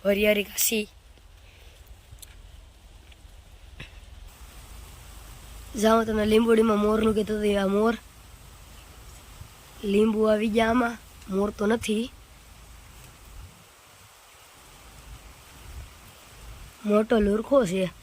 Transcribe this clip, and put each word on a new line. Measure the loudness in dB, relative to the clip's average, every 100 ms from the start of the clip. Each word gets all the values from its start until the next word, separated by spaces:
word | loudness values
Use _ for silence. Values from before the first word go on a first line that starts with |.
વરિયાળી | 0 2 2 0
કાશી. | -2 -2 -2 -2 -4 -14 -20 -20 -20 -20 -20 -20 -20 -20 -20 -20 -20 -20 -20 -20 -20 -20 -20 -20 -20 -20 -20 -20 -20 -20 -20 -20 -20 -20 -20 -20 -20 -20 -20 -20 -20 -20 -20 -20 -20 -20 -20 -20 -20 -20 -20 -20 -12 0
જાઓ | 4 4
તમે | 2 -2
લીંબુડીમાં | 2 4 4 4 4 2
મોરનું | 2 2 2
કહેતો | 0 -2
હતો | -2
એ | 0 0
આ | 0
મોર. | 2 0 -2 -10 -20 -20 -20 -20 -20 -20 -20 -20 -20 -20 -20 -20 -20 -20 -20 -20 -8
લીંબુ | 0 4 4 4
આવી | 2 2 2
ગયા | 2 2
આમાં. | 2 0 -4 -18 -20 -6
મોર | -2 -2
તો | -2
નથી. | -2 -2 -2 -4 -4 -12 -20 -20 -20 -20 -20 -20 -20 -20 -20 -20 -20 -20 -20 -20 -20 -20 -20 -20 -20 -20 -20 -20 -20 -20 -20 -20 -20 -20 -20 -20 -20 -20 -20 -20 -18 -16 -16 -20 -20 -20 -20 -20 -20 -18 -20 -8
મોટો | 2 2 4 2
લુરખો | 2 0 2 2
છે. | 4 0 -4 -6